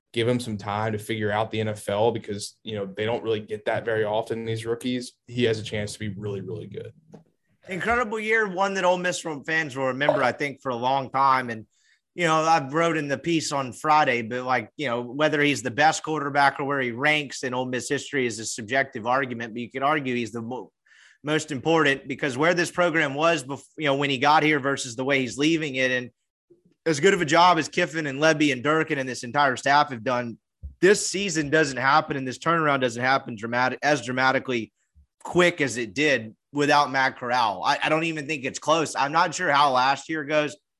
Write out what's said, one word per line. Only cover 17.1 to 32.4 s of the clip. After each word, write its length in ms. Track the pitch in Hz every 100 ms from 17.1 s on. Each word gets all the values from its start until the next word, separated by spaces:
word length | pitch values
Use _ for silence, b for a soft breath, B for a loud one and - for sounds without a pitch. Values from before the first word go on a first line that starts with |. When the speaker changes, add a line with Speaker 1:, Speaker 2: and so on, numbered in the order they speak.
| 151 139 -
Speaker 2:
in 120 | 135
Ole 100 | 127
Miss 240 | 127 127 113
history 380 | 143 - 143 123
is 120 | 107
a 60 |
subjective 640 | 110 - 107 135 135 120 110
argument, 480 | 127 135 117 117
but 60 | 113
you 100 | 120
could 120 | 135
argue 320 | 139 156 131
he's 180 | 123 113
the 100 | 117
mo-, 280 | 113 123 92 _ b b b b
most 280 | 143 156 151
important 540 | 139 156 165 147 139 -
because 300 | 127 151 123
where 160 | 160
this 180 | 175 165
program 440 | - 175 160 147
was 300 | 139 165 165
bef-, 180 | 131 139 - -
you 80 | 151
know, 80 |
when 160 | 139 143
he 80 | 135
got 240 | 143 156
here 180 | 156 151
versus 340 | 131 135 131
the 100 | 117
way 160 | 131 139
he's 180 | 123 110
leaving 380 | 151 165 156 131
it. 140 | 131
And 200 | 127 123 - _ _ _ _ _ _
as 140 | - 147
good 160 | 180
of 80 | 196
a 20 |
job 340 | 165 165 180 165
as 100 | 143
Kiffin 400 | - 175 156 151
and 100 | 135
Lebby 340 | 160 151 151
and 100 | 127
Durkin 360 | 131 160 156 143
and 100 | 131
this 140 | 120
entire 340 | 123 143 143 120
staff 340 | 139 143 147
have 120 | 123
done, 340 | 110 123 120 107 _ _ - -
this 260 | 175 202 -
season 420 | 185 202 160 147
doesn't 280 | 156 147 127
happen 400 | 131 151 160 143
and 100 | 131
this 120 |
turnaround 420 | 117